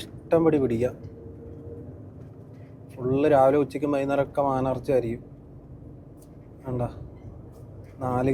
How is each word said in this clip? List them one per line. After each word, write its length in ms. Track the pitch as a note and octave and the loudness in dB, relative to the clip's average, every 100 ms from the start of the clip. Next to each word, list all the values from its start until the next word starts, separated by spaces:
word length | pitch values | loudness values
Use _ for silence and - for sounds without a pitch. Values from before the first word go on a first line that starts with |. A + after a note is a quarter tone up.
ഇഷ്ടം 400 | - - - E3 E3 | 2 -12 2 4 6
പടി 120 | D3+ | 6
പിടിക്കാം. 320 | B2+ A#2 B2 - - - - - - - - - - - - - - - - - - - - | 4 2 0 -2 -12 -14 -16 -16 -16 -16 -14 -14 -14 -16 -16 -16 -18 -18 -18 -18 -18 -18 -16
ഫുള്ള് 340 | - B2+ C3+ D3+ | -4 0 4 6
രാവിലെ 240 | C#3 C3 D3 | 8 8 6
ഉച്ചയ്ക്കും 300 | C#3 C#3 C#3+ C#3+ | 2 0 0 2
വൈകുന്നേരമൊക്കെ 460 | C#3 C#3 C3+ - C#3+ | 2 2 2 2 2
മാനിറച്ചി 420 | C3 C3 B2+ B2+ C3 | 2 2 0 2 2
ആയിരിക്കും. 280 | A#2 A#2+ - - - - - - - - - - - - - - - | 2 -4 -10 -18 -18 -20 -18 -18 -16 -18 -18 -20 -20 -20 -20 -14 -6
കണ്ട, 160 | B2+ A#2+ - - - - - - - - - - - | -2 -2 -6 -14 -16 -16 -16 -16 -18 -18 -16 -16 -8
നാല് 260 | B2+ B2+ C3 | -2 2 4